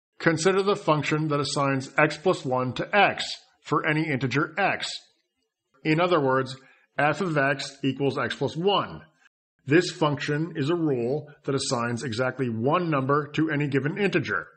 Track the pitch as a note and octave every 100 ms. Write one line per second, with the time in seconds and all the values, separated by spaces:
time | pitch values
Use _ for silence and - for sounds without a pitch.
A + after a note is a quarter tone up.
0 | _ - E3+ D#3 E3+ F#3+ G3 G3 - D3+
1 | C#3 D#3 D#3 C#3+ C#3+ D3+ C#3 C3+ C3+ -
2 | D#3 D#3 F#3 E3 C#3 B2+ B2+ A#2 F#3 G#3
3 | F3 A2 - - _ _ - D#3 D#3+ D3+
4 | D#3 C3 B2+ C3+ E3 - F#3 A2+ - -
5 | - _ _ _ _ _ _ _ D#3 D#3
6 | F3+ F3 C3+ C3 C3 - - _ _ -
7 | D3 D3+ F#3+ D3+ C#3 C#3+ - - C#3 -
8 | C#3 C3 A#2+ - C3+ D#3 F#3 F#3 A2 D#2
9 | - _ _ _ _ _ - D#3+ - -
10 | D3+ C#3 - D3 E3 - C#3 F3 D#3+ B2+
11 | A#2 D3 C#3+ - - C3+ - B2 A#2 A#2
12 | C3+ A2 B2+ B2 B2+ A2 B2 E3+ F3 D3
13 | C3 D3 C#3+ - D#3 C#3+ D3 C#3 C#3 G3
14 | G3 F3 G#2 F#2+ D#2